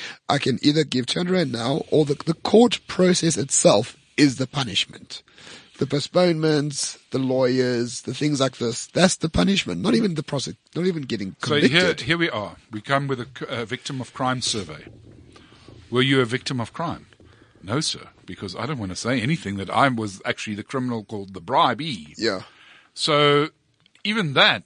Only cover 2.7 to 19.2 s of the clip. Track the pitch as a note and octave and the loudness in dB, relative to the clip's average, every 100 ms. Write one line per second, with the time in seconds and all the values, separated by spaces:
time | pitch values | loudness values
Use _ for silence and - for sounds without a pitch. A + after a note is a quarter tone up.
2.7 | - - - F3+ F#3 E3 C3 C#3 - F3 | 4 -4 2 4 4 2 0 -2 4 6
3.7 | G#2+ A2+ - _ - C#3+ A#2 C3 C#3 A#2+ | 6 2 -8 _ 4 4 4 -4 -4 -2
4.7 | G2+ - - - - - - - - - | -2 -4 -8 -16 -18 -18 -20 -20 -20 -20
5.7 | - C#3 C#3+ - F3 F3+ D#3+ D#3 D3+ D3 | -6 -2 -2 0 2 4 4 2 2 0
6.7 | C#3 - - _ C3 C3 C3 B2+ B2+ B2+ | -4 -8 -10 _ -2 0 2 2 2 2
7.7 | A#2+ A#2+ B2 - B2+ D3+ C#3+ C3 - A#2+ | 0 -2 -6 -10 -2 -2 2 0 0 -4
8.7 | A#2 - - F3+ - E3 - F3+ F#3+ - | -4 -4 2 2 2 -2 2 2 2 -2
9.7 | E3+ G3 A3+ G#3+ D#3 - C#3 - - _ | -4 0 2 0 -2 -4 -6 -6 -10 _
10.7 | D3+ F#3 D#3+ B2+ A2+ F#2+ - C3+ D3 D3+ | -4 -2 -2 -6 -6 -6 -8 -2 2 4
11.7 | E3 F3+ - A#2+ E3+ E3 A#2 F#2+ - _ | 4 2 0 -2 -2 -2 -4 -8 -12 _
12.7 | G#2+ A#2+ C#3 C#3 B2+ B2 - D#3 A#2+ G#2+ | -12 -2 -2 0 -4 -8 -12 -8 -8 -6
13.7 | B2+ - C3 A#2 - B2+ B2+ - A2+ E2 | -8 -8 -10 -10 -4 -2 -2 -2 -4 -6
14.7 | D2+ - - - - - - - - - | -12 -18 -20 -20 -20 -20 -20 -20 -20 -20
15.7 | - - A#2+ C3+ C3+ A#2+ B2+ - C3 A2 | -20 -2 2 4 4 2 -2 -4 -6 -6
16.7 | - E3 E2+ - _ - - _ _ E2+ | -6 -6 -8 -14 _ -20 -20 _ _ -4
17.7 | C3 D#3 - - - - F2+ G2 - A#2 | -2 -2 -6 -12 -20 -16 -12 -10 -8 -6
18.7 | C#3 F#2+ F2 A2+ C3 | -6 -6 -6 -2 -2